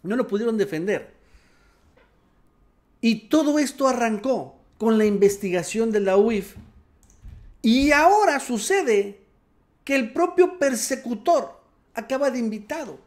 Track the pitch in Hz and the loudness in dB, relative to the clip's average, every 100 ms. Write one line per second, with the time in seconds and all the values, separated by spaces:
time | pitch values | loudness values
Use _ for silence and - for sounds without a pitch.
0 | 170 240 - 202 233 220 196 156 185 185 | -4 -4 -2 -2 -2 -2 -2 -4 -4 -6
1 | - _ _ - _ _ _ _ _ _ | -8 _ _ -20 _ _ _ _ _ _
2 | _ _ _ _ _ _ _ _ _ _ | _ _ _ _ _ _ _ _ _ _
3 | 226 220 - 311 294 294 277 - 269 254 | 0 0 0 0 2 0 -2 0 0 0
4 | 233 214 247 233 - - _ _ 220 220 | -2 -2 -2 -4 -6 -16 _ _ 0 2
5 | 214 196 196 202 196 180 165 220 226 214 | 2 4 2 2 -4 -4 -4 -4 -2 0
6 | 196 190 226 214 185 - - _ _ _ | 2 4 2 0 -6 -18 -20 _ _ _
7 | _ _ - - - - 226 247 285 294 | _ _ -20 -20 -20 -4 0 2 4 4
8 | 330 415 392 285 - 240 - 381 285 208 | 6 4 2 0 -4 -6 0 0 2 0
9 | 202 - _ _ _ _ _ _ - 277 | 0 -10 _ _ _ _ _ _ -2 -2
10 | 220 - 349 359 359 - 277 240 - 269 | 0 -2 0 2 2 2 -2 -2 -6 -6
11 | 240 240 - 311 - - _ _ _ - | -6 -4 0 0 0 -16 _ _ _ -14
12 | 220 262 285 247 226 208 208 302 254 139 | -6 -2 -2 -2 -6 -8 -10 -10 -10 -16